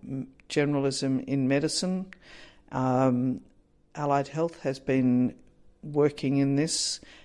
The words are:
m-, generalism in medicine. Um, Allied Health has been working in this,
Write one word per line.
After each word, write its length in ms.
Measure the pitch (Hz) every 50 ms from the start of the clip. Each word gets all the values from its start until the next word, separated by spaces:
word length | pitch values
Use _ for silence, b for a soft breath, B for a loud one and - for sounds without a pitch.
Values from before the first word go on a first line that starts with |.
| -
m-, 220 | - 135 135 - - - - - -
generalism 760 | - 151 143 147 147 139 139 135 131 - 143 135 135 127 -
in 220 | - 139 139 131
medicine. 600 | 131 139 143 156 151 - - 185 185 185 185 185 190 B B B B B B B B B B B -
Um, 680 | 131 131 127 131 127 127 131 131 123 123 127 131 127 - - - _ _ _ _ _ _ _ _ -
Allied 340 | 156 147 143 139 143 139 -
Health 320 | - 160 165 165 - -
has 180 | - 139 135 -
been 560 | - - 131 131 127 127 123 123 127 120 - - - - _ - - - - _ -
working 540 | 151 147 147 147 147 147 - - 131 139 139
in 180 | 139 139 139
this, 440 | 143 156 160 - - - - - - B B B B